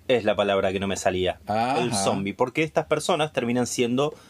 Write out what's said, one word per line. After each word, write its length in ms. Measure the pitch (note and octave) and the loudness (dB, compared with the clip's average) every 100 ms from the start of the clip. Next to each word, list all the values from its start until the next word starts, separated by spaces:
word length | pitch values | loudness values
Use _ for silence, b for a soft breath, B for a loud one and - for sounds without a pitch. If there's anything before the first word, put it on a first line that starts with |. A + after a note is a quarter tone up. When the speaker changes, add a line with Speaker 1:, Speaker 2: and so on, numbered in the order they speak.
| - | 0
Speaker 1:
es 160 | B2 | 0
la 120 | G#2 G#2 | 2 2
palabra 360 | G2+ G2 F#2+ | 2 2 2
que 80 | F#2+ | -2
no 80 | G2 | -4
me 100 | F#2 | 0
salía. 420 | G2 F#2 F2+ - - | 0 0 -2 -4 -4
Speaker 2:
Ajá. 340 | G#2 A#2+ C#3 | -2 0 0
Speaker 1:
El 140 | A#2+ | -2
zombie, 400 | A2 G2 G2 G2 | 0 0 -2 -4
porque 300 | F#2+ B2+ D#3 | -2 -2 0
estas 240 | D#3 - D#3 | -2 -2 -2
personas 440 | D3+ - F#3 D#3 | -2 0 0 0
terminan 360 | - A#2+ A#2+ A#2+ | -2 -2 0 -2
siendo 480 | - A#2+ B2+ D3 B | 0 0 2 0 B